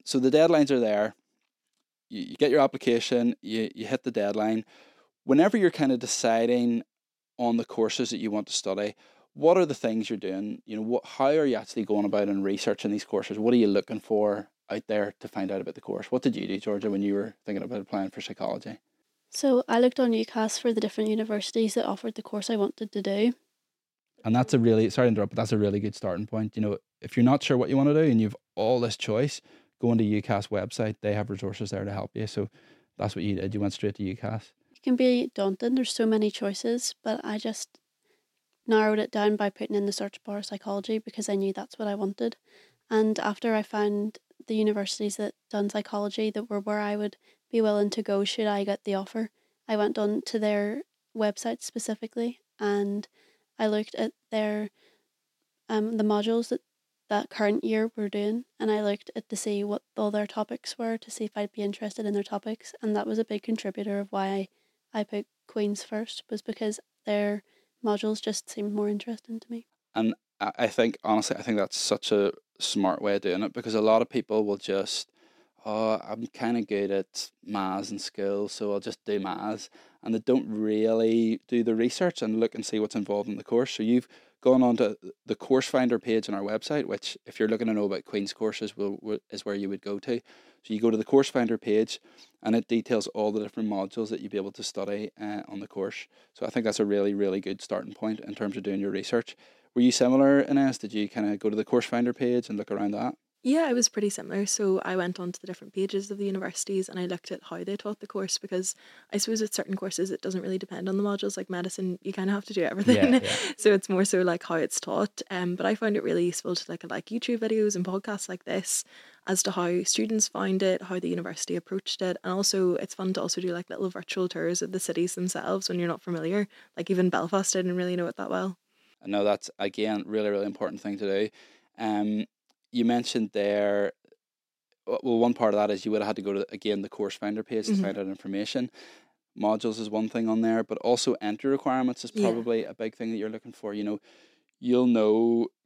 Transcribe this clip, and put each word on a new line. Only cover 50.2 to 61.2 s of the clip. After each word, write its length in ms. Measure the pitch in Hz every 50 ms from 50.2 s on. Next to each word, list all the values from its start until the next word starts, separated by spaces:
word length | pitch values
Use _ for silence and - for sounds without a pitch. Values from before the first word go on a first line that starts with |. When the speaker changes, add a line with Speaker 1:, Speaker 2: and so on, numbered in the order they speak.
| -
Speaker 2:
to 120 | - - 220
their 440 | 214 208 208 202 202 208 226 277 370 - _ _ _ _ -
website 460 | 226 214 208 202 - - 233 233 -
specifically 800 | - - - 233 - - 214 - 226 220 - 240 233 240 247 - _ _ _ -
and 480 | 208 202 202 202 202 202 202 208 208 - _ _ _ _ _ _ _ _ _ -
I 80 | 226
looked 280 | 214 214 214 220 - -
at 180 | - 226 220 - _ _ _
their, 400 | 226 214 214 214 208 214 214 202 - _ _ _ _ _ _ _ _ _ _ _ _ _ _ _ _ _ _ -
um, 280 | 226 214 208 220 233
the 80 | 214 214
modules 440 | 208 208 208 208 220 226 233 233 -
that 120 | 247 - - _ _ _ _ _ _ _ _ -
that 200 | 214 208 - -
current 340 | - - 214 208 208 -
year 280 | - 220 220 220 220 226 -
were 140 | - 214 202
doing, 380 | - 208 202 208 220 233 254 - _ -
and 120 | 226 214
I 120 | 214 214
looked 280 | 214 202 202 208 - - -
at 140 | 226 - _
to 80 | 226
see 260 | 190 - 214 208 202
what 200 | 202 208 208 - - _ _ -
all 120 | 214 208
their 160 | 208 208 208
topics 520 | 208 - 214 214 - 247 - - - - -
were 180 | 233 226 226
to 140 | 226 - -
see 140 | - -